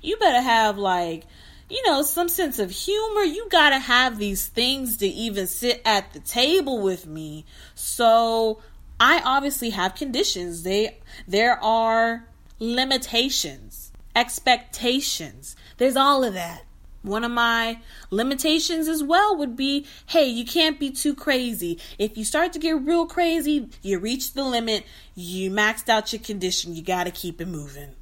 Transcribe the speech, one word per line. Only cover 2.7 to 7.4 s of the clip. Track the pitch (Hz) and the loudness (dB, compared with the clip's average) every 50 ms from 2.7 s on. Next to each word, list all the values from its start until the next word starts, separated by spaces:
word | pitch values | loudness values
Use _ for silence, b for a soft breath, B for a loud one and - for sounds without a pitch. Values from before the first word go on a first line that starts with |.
humor. | 196 - - 381 403 427 440 440 415 415 | -4 -6 -4 -2 -2 -2 -2 0 0 0
You | 403 320 302 403 466 392 | 0 0 -2 -4 -4 2
gotta | 381 330 294 294 269 269 | 4 6 6 6 4 2
have | 262 247 240 247 254 254 233 208 | 2 2 2 4 4 2 0 -2
these | 208 202 196 - - | -4 -4 -2 -4 -6
things | - - 226 240 254 269 269 262 240 220 - | -4 -2 -2 0 0 0 -2 -4 -6 -4 -2
to | 202 | -2
even | 190 - - 226 233 196 196 190 | -2 -2 -2 -6 -4 -4 -4 -4
sit | 180 - - 247 240 233 240 - | -4 -6 -4 -2 -2 -2 0 0
at | 220 214 196 190 - | 2 2 2 0 -4
the | - - | -18 -14
table | - - - 233 254 294 349 381 302 277 262 220 | -12 -6 0 0 2 4 4 2 2 0 -2 0
with | 196 190 185 180 - | 0 -2 -2 -4 -10
me. | 156 156 160 156 151 151 156 | -14 -12 -12 -12 -12 -12 -14